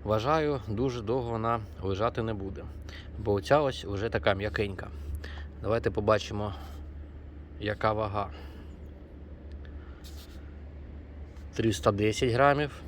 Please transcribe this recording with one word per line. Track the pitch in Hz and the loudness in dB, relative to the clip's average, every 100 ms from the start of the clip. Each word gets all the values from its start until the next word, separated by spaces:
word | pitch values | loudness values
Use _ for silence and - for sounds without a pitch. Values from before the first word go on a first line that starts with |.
Вважаю, | 104 107 117 160 151 139 107 | 4 2 4 4 4 0 -2
дуже | 104 135 123 | 0 2 0
довго | 104 127 117 | 0 0 0
вона | 113 113 117 101 - | 0 2 2 0 -6
лежати | 95 95 113 120 | -2 2 2 2
не | 113 | -2
буде, | 107 95 90 78 - - - - - | -2 -4 -8 -10 -10 -12 -12 -12 -6
бо | 107 | 2
оця | 101 95 143 | 2 6 6
ось | 143 - - | 6 0 -4
вже | 101 113 | -2 0
така | 117 - | 2 4
м'якенька. | 98 104 107 104 90 - - - - - - - - | 4 2 0 0 -2 -8 -8 -6 -6 -6 -10 -10 -6
Давайте | 101 113 113 | 0 2 2
побачимо, | 101 104 107 - 104 104 - - - - - - - - - - - | 2 6 6 4 -4 -4 -4 -10 -12 -12 -12 -12 -14 -14 -14 -14 -6
яка | 104 104 110 | -2 2 2
вага. | 107 107 101 98 - - - - - - - - - - - - - - - - - - - - - - - - - - - - - - - - | 2 0 0 -2 -6 -12 -12 -14 -14 -14 -14 -16 -16 -14 -14 -12 -12 -10 -12 -12 -14 -12 -14 -12 -14 -12 -12 -12 -12 -12 -12 -12 -12 -12 -12 -10
Триста | - 113 104 113 | 2 2 6 4
десять | 101 107 107 131 | 6 4 4 4
грамів. | 117 143 143 147 - | 6 6 6 2 -2